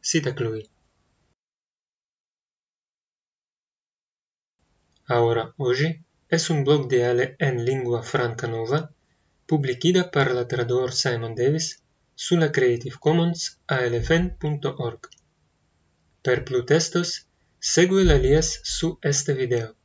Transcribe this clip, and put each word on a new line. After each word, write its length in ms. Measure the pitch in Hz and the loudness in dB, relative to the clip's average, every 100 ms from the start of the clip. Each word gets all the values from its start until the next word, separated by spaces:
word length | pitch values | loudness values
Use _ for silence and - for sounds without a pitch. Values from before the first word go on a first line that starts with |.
Cita 320 | - 165 143 | -2 -2 -2
clui. 340 | 131 117 110 107 _ _ _ _ _ _ _ _ _ _ _ _ _ _ _ _ _ _ _ _ _ _ _ _ _ _ _ _ _ _ _ _ _ _ _ _ _ _ _ _ _ _ _ _ | -4 -4 -6 -10 _ _ _ _ _ _ _ _ _ _ _ _ _ _ _ _ _ _ _ _ _ _ _ _ _ _ _ _ _ _ _ _ _ _ _ _ _ _ _ _ _ _ _ _
Ahora, 480 | 120 117 117 113 - | 2 2 2 -2 -4
hoy 480 | 135 127 156 160 - _ _ | -2 0 0 -4 -12 _ _
es 220 | 165 - | -2 0
un 140 | 160 | 0
blog 240 | 143 147 127 | 4 2 4
diale 480 | 123 120 120 139 - | 2 2 2 0 -2
en 260 | 147 123 | -2 0
lingua 380 | 117 135 123 120 | -2 -2 -2 -4
franca 440 | 110 123 120 117 117 | -2 -2 -2 -4 -6
nova, 440 | 113 113 143 165 _ _ _ _ _ _ | -6 -2 -2 -4 _ _ _ _ _ _
publicida 640 | 156 135 123 160 185 180 | -2 0 0 2 2 2
per 220 | - 131 | 0 2
la 140 | 123 120 | 0 -2
traduor 460 | 123 120 123 127 | -2 0 0 0
Simon 420 | - 135 120 113 | -2 -2 -2 -6
Davis, 480 | 113 123 156 160 - _ _ _ | -2 0 0 -4 -10 _ _ _
sulla 380 | _ - 175 160 | _ -2 2 2
Creative 440 | 147 127 120 135 - | 2 2 2 -4 -4
Commons 580 | 151 165 170 170 - - _ | 0 2 2 -2 -8 -12 _
A 180 | 131 | -2
L 120 | 123 117 | 0 -2
F 180 | 117 | 0
N 220 | 165 180 - | 2 0 -4
punto 380 | 151 147 139 - | -6 -4 -4 -4
org. 300 | 120 117 - - _ _ _ _ _ _ _ _ _ _ | -6 -8 -18 -20 _ _ _ _ _ _ _ _ _ _
Per 220 | - 123 | 0 0
plu 200 | - 127 | 0 -4
testos, 640 | 120 156 165 180 170 - - _ _ _ | 2 2 2 -2 -4 -6 -14 _ _ _
segui 460 | - - 185 190 | -2 2 4 4
la 140 | 185 143 | 6 4
lies 420 | 127 147 160 - | 6 4 2 -4
su 340 | - - 165 165 | -8 -4 -4 -4
este 300 | 143 143 - | -2 -2 -2
video. 420 | 135 127 120 110 110 | -2 0 -2 -4 -12